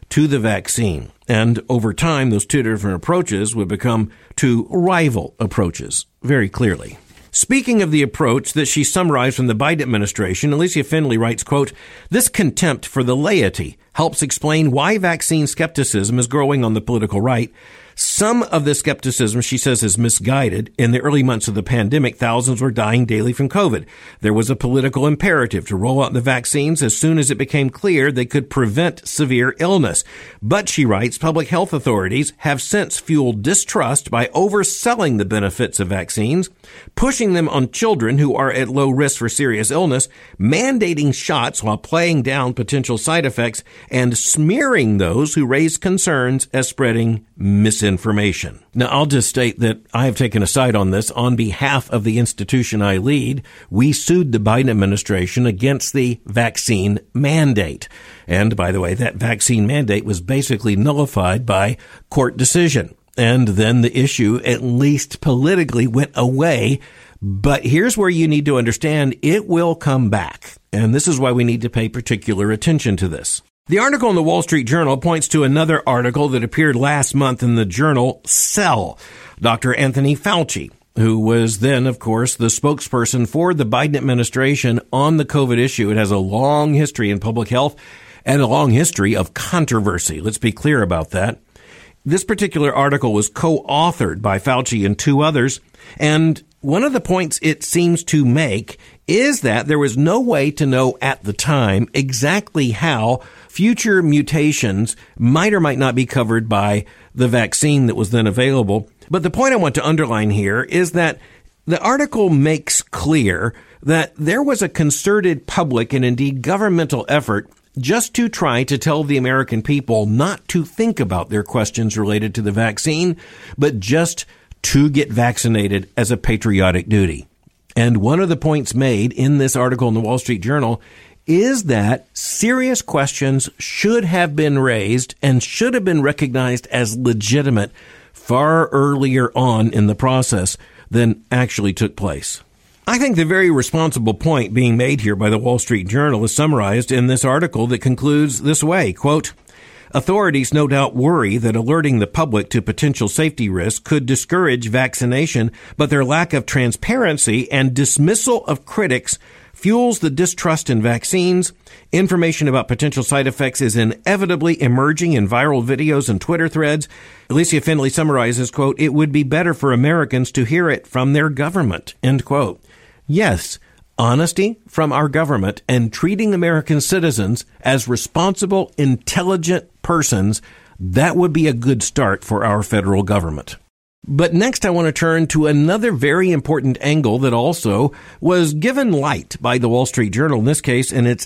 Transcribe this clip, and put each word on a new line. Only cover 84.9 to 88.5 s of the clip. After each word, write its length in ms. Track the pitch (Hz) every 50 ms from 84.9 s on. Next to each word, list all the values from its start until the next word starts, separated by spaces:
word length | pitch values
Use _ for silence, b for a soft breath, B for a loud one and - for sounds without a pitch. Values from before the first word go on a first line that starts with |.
on 260 | - 131 143 156 160
the 80 | 151 135
covid 340 | - - 147 135 123 120 120
issue. 320 | 123 131 - - 107 101
It 60 | 107
has 120 | 110 107 95
a 80 | 101
long 560 | 98 95 95 101 117 135 143 147 147 151 151 143
history 380 | 147 151 147 - - 110 101
in 80 | 104 -
public 300 | - 113 110 117 107 -
health 260 | 123 127 143 147 - B B B B B B B B B B
and 160 | - 139 143
a 60 | 131
long 240 | 110